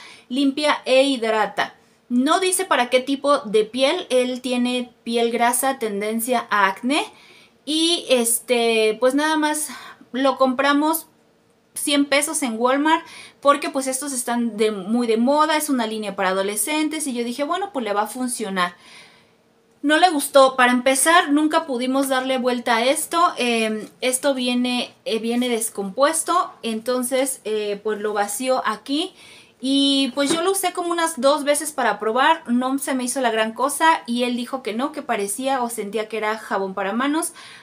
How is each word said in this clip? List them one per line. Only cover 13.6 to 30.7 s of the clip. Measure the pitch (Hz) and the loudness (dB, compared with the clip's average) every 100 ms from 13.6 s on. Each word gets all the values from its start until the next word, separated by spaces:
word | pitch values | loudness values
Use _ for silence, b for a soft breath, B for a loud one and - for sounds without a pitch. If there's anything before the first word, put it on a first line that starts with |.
| 339 | 0
pues, | 294 262 | -4 -4
estos | 262 294 | -4 -4
están | 254 247 240 233 208 | -6 -4 -2 -2 0
de, | 220 | 0
muy | 208 180 240 240 | 0 -2 0 2
de | 220 | 2
moda, | 240 294 311 302 | 4 4 4 2
es | 302 | 0
una | 262 220 | -2 -2
línea | 220 208 294 | -4 -6 -2
para | 277 | 0
adolescentes | 285 247 208 - 302 311 311 294 | 0 -2 -2 -2 -2 -2 -2 -4
y | |
yo | 240 | -4
dije, | 240 240 | -4 -4
"Bueno, | 285 349 392 | -4 -4 -4
pues | 294 | -4
le | 214 | -4
va | 202 | -2
a | 220 | -2
funcionar". | 254 254 247 214 190 175 - B B B B B B _ _ _ _ | -4 -6 -6 -6 -2 -2 -4 B B B B B B _ _ _ _
No | 285 311 | 0 4
le | 359 | 4
gustó. | 302 - 277 262 262 | 2 2 6 6 6
Para | 247 | 2
empezar, | 254 254 262 320 349 339 | 4 2 2 4 4 4
nunca | 285 302 320 330 | 2 4 2 0
pudimos | 240 254 269 269 | -4 0 0 0
darle | 262 262 262 | 0 0 0
vuelta | 247 247 240 226 | 0 0 0 2
a | 233 | 2
esto. | 311 - 339 339 - | 0 0 2 2 2
Em, | 247 233 220 220 202 - | 0 0 0 -2 -8 -4
esto | 247 254 285 | -2 0 0
viene, | 262 247 247 247 247 - - | 0 0 0 0 -2 -6 -10
eh, | - 220 | -4 -4
viene | 226 240 247 | -2 -2 0
descompuesto, | 240 247 - 196 190 277 320 - 349 349 - | -2 -4 -6 -6 0 2 2 0 0 0 -6
entonces, | 233 220 226 254 247 262 269 - | -6 -6 -2 -2 0 0 -2 -4
eh, | 202 214 208 202 | -4 -4 -4 -4
pues | 214 208 | -4 -4
lo | 214 | -2
vació | 208 208 - 254 254 - | -2 -2 -2 0 0 0
aquí. | 214 - 285 370 - B B B B | -4 -4 -4 -4 -8 B B B B
Y, | 254 277 277 277 269 269 | -2 2 2 2 0 0
pues, | 285 | 0
yo | 330 | 0
lo | 349 | 0
usé | 392 359 | 0 -2